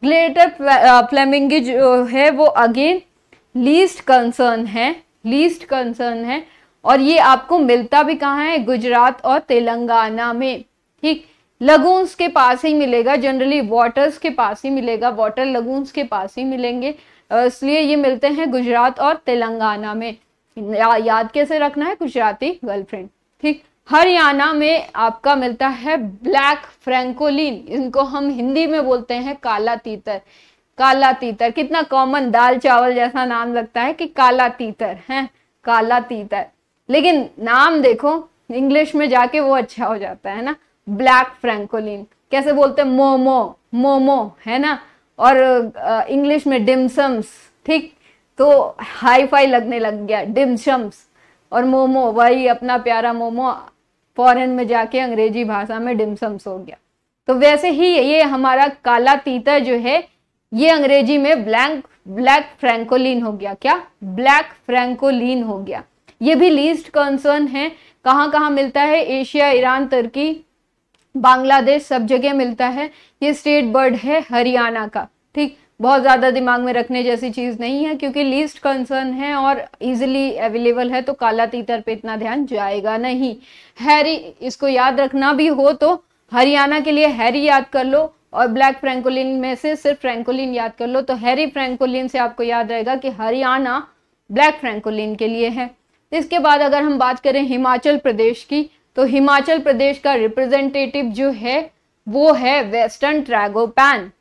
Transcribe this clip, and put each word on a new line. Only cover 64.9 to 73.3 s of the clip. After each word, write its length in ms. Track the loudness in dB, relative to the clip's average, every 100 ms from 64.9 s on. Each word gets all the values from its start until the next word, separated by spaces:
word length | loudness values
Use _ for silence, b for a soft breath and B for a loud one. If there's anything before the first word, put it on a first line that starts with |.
| -2 -2 0 -2 -2
हो 160 | -4 -8
गया। 260 | -10 -12 -14 _ _ -4
ये 120 | 0
भी 160 | 4 4
लीस्ट 380 | 4 2 -2 -4
कंसर्न 580 | -2 0 0 0 0 -2
है। 260 | -4 -6 -8 B _
कहाँ 260 | 0 2 2
कहाँ 200 | 0 0
मिलता 320 | 0 -2 0
है? 220 | 2 2
एशिया, 460 | 0 -4 -2 0 2
ईरान, 360 | 2 2 0 0
तुर्की, 600 | -2 -2 -4 -4 -6 -14 _ _ _ _ _ _ 0
बांग्लादेश, 680 | 4 4 4 4 4 2
सब 240 | 0 -4 0
जगह 280 | 0 0
मिलता 320 | 0 -2 -2 -4
है। 240 | -4 -8 b b _
ये 120 | -4